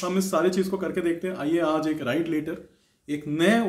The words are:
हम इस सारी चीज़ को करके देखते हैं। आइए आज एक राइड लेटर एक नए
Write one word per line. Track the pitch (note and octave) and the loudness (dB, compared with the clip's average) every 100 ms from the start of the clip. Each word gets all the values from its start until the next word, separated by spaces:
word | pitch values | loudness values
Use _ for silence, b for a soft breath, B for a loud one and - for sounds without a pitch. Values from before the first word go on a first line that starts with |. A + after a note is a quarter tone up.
हम | F3+ F#3+ | -2 0
इस | F#3+ | 2
सारी | E3+ F3 | 2 2
चीज़ | F#3 F#3+ | 2 0
को | F#3+ | -2
करके | E3 E3 | -2 -2
देखते | E3+ E3+ F#3 | -2 -2 -4
हैं। | F#3 | -4
आइए | C#3+ E3+ | 0 2
आज | D#3 D#3 D#3 | 2 0 0
एक | D3+ | -2
राइड | B2 C#3+ E3 | -2 -2 0
लेटर | D#3 D#3 E3+ - b b b - | -2 -2 -8 -12 b b b -8
एक | D3 D3+ | -8 -4
नए | D3+ F3 A#3 | 2 4 4